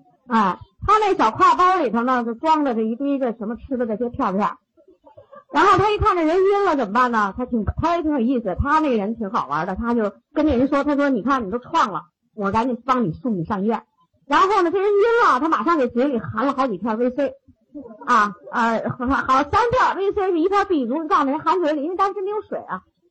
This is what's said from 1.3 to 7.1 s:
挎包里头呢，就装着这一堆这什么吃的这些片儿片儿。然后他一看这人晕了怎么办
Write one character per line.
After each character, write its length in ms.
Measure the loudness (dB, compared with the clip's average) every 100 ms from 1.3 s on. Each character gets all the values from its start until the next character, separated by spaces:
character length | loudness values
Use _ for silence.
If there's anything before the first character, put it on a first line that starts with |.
挎 260 | 4 4 6
包 260 | 4 4
里 60 | 0
头 140 | 0
呢， 200 | 0 -2
就 120 | -2
装 320 | -2 0 2 2
着 80 |
这 80 | 0
一 120 | -2
堆 240 | -2 -2 -2
这 140 | -2
什 160 | -4 -8
么 80 | -8
吃 220 | -6 -4
的 80 | -4
这 100 | -4
些 140 | -4
片 180 | -4 -2
儿 40 |
片 140 | 0 -2
儿。 120 | -4 _ _ _ _ -20 -20 -20 -20 -4
然 140 | 2
后 140 | 4 4
他 120 | 2
一 60 | 2
看 180 | 2
这 80 | 2 2
人 100 | 4
晕 200 | 4 2 2
了 100 | 0
怎 100 | 0
么 60 |
办 180 | 2 2